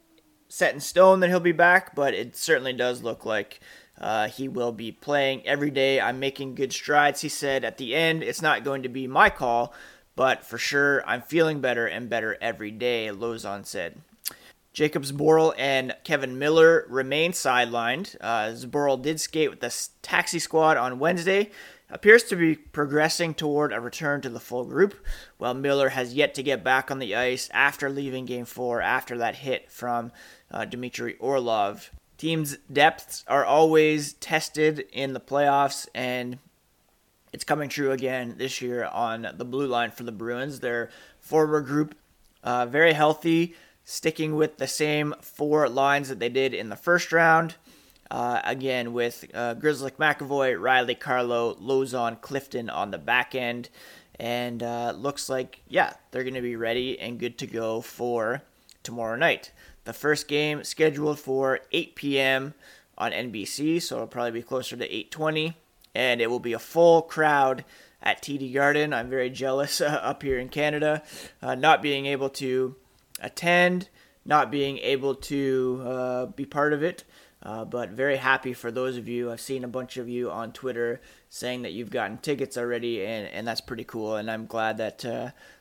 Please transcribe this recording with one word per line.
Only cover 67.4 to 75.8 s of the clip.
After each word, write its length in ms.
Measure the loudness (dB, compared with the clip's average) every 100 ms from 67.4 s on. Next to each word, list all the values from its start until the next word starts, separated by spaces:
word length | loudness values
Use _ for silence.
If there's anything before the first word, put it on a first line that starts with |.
| 4 0 -8 -20 -20 _
at 200 | -2 -2
T 160 | -6 -8
D 120 | -4
Garden. 400 | 2 2 4 0
I'm 160 | -2 -4
very 200 | -2 -4
jealous, 520 | -2 -2 0 -2 -2
<laughs> 0 |
uh, 180 | 0 0
up 220 | -2 -4
here 160 | -4 -4
in 80 | -4
Canada, 560 | -2 -2 0 0 -2 -4 -18 -18 _
uh, 140 | -6 2
not 260 | 4 4
being 240 | 4 -2 -2
able 240 | -2 -2
to 480 | -4 -2 0 -2 -6 _ _ _ -14
attend, 640 | -12 -4 2 4 4 2 -6 _ _ _
not 280 | 2 2 2
being 260 | -2 -4 -4
able 380 | -2 0 -2 -4
to, 640 | -4 -2 0 0 0 -4